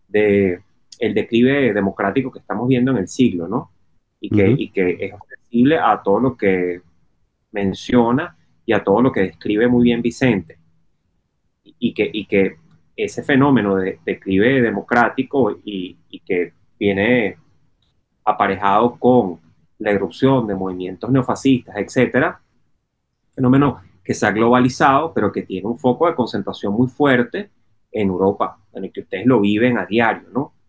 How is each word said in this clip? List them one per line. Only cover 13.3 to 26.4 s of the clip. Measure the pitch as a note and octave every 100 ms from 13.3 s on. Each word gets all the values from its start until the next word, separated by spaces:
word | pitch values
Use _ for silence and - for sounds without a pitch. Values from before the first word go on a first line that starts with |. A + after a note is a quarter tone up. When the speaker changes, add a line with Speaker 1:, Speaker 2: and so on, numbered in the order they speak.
| C3+ C#3+ B2 G2+ F#2+
Speaker 1:
de | F#2 - -
declive | F#2 F#2+ F#2+ A#2 C3+
democrático | A#2 G2+ - A#2+ A2+ - - C#3+ G#2+ -
y, | G#2+ G2 F2+ E2+ _
y | -
que | - F#2 F2 _ _ -
viene | G2+ G2 G#2+ B2 G2 - _ _ _ _ _ _ _ _ G#2+
aparejado | - G2 G2 G2 G#2 A#2+ -
con | B2 B2 F#2+ E2 _ _ _ -
la | G#2+
irrupción | G2+ F#2 - C3 C3+ G#2+
de | G2
movimientos | F#2+ F2+ F#2 F#2 A2
neofascistas, | C3+ - G#2 C3+ A#2+ - G#2
etcétera, | - C3+ A#2 B2+ E3+ - _ _ _ _ _ _ _ _ _
fenómeno | - B2+ C3+ C#3+ - - _
que | -
se | - G#2+
ha |
globalizado, | G#2 A#2 B2 B2+ - C3+ C#3 E3
pero | A2 G2+
que | G2+
tiene | - F#2 G2+
un | A#2+
foco | B2+ A#2+ E3+
de | B2
concentración | A2 G#2